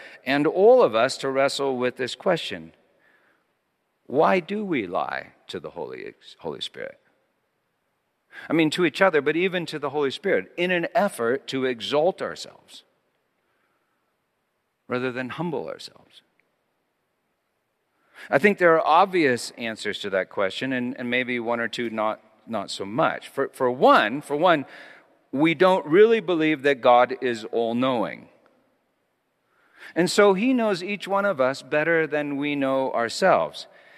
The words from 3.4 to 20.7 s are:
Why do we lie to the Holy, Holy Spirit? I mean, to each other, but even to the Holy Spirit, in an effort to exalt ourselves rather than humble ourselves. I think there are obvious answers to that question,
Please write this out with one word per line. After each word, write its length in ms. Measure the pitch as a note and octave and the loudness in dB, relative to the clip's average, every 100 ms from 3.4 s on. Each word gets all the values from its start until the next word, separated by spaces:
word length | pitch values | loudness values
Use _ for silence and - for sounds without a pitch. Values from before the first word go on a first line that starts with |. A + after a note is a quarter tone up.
| _ _ _ _ _ _ - | _ _ _ _ _ _ -6
Why 340 | C3+ E3+ F#3+ | 0 2 2
do 240 | D#3+ G#3 | -2 -8
we 240 | G3+ D3 F#2 | -4 -4 -4
lie 460 | F2+ C2+ C2 - _ - | -4 -4 -8 -12 _ -14
to 100 | F#2 | -12
the 120 | D2+ | -12
Holy, 420 | E2+ C2 B1+ G#1+ - - - | -12 -12 -12 -16 -18 -20 -14
Holy 220 | E2+ C2+ | -10 -10
Spirit? 360 | - - G1+ - _ _ _ _ _ _ _ _ _ _ _ _ _ - - | -12 -12 -14 -14 _ _ _ _ _ _ _ _ _ _ _ _ _ -18 -4
I 40 | |
mean, 160 | D#3 D#3 | 0 2
to 160 | F3 E3+ | 2 0
each 160 | - | 2
other, 200 | G3 D#3 | 2 4
but 140 | C3+ D#3+ | 0 0
even 300 | F#3+ F3 D#3+ | -2 -4 -6
to 120 | D#3 | -6
the 120 | C#3+ | -6
Holy 220 | C#3+ C#3 | -2 -4
Spirit, 380 | - G3 A#2 F#2+ - | -4 -2 -2 -2 -4
in 160 | F3+ | -2
an 160 | F3+ E3+ E3+ | -2 0 0
effort 500 | F#3 - A#2 C3 - | -2 -2 -2 -2 -4
to 180 | C3+ B2+ | -4 -4
exalt 560 | A#2+ G2 C#3+ E3+ F#3 | -4 -2 0 0 -2
ourselves 640 | A2 D#2+ - - _ - _ _ _ _ _ _ _ _ _ _ _ _ _ _ _ _ _ _ _ _ - | -8 -10 -16 -20 _ -20 _ _ _ _ _ _ _ _ _ _ _ _ _ _ _ _ _ _ _ _ -8
rather 240 | B2 B2+ | -4 -4
than 160 | B2 B2+ | -6 -8
humble 400 | C3 E3+ C3+ D#2+ | -6 -6 -6 -8
ourselves. 540 | G1+ - _ _ _ _ _ _ _ _ _ _ _ _ _ _ _ _ _ _ _ _ _ _ - - | -12 -16 _ _ _ _ _ _ _ _ _ _ _ _ _ _ _ _ _ _ _ _ _ _ -20 -2
I 80 | C#3 | 2
think 200 | G3+ G3 | 2 4
there 180 | F3 D#3+ | 4 4
are 100 | - | 4
obvious 640 | D#3+ G3 F3+ C#3+ A#2+ - - | 4 4 2 2 0 -4 -10
answers 420 | A#2 G#2+ G#2 F#2+ | -10 -8 -8 -6
to 100 | G2+ | -2
that 180 | F#2+ F#2 | -2 -2
question, 440 | - G2 - C3+ | -2 -4 -4 -6